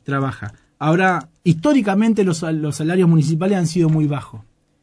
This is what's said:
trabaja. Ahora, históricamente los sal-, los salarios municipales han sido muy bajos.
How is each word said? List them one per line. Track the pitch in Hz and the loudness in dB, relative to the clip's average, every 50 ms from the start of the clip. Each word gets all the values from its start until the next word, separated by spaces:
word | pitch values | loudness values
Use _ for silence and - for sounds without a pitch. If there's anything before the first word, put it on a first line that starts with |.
| _ | _
trabaja. | - 139 139 139 135 113 - - 113 - - _ _ _ _ | -6 -4 -4 -4 -4 -6 -8 -12 -14 -14 -16 _ _ _ _
Ahora, | 143 156 160 175 190 185 185 165 - - _ _ _ | -2 0 0 2 2 0 0 -2 -6 -10 _ _ _
históricamente | 185 160 160 165 294 302 269 220 202 190 196 220 226 226 190 196 | 0 0 2 2 2 2 2 2 2 0 2 2 2 2 2 0
los | 185 170 165 | 0 -2 -2
sal-, | - 160 160 156 | -4 -4 -4 -4
los | 151 151 143 | -4 -4 -4
salarios | - 156 156 175 185 185 170 | -4 -4 -2 0 2 4 4
municipales | 165 160 143 160 165 156 180 196 202 185 | 4 4 2 2 0 0 0 0 0 0
han | 175 160 | 0 -2
sido | 160 180 165 160 | 0 0 0 2
muy | 156 156 151 147 | 2 2 0 0
bajos. | 147 135 - - - 110 107 _ _ _ _ _ _ _ | -2 -6 -8 -12 -18 -20 -20 _ _ _ _ _ _ _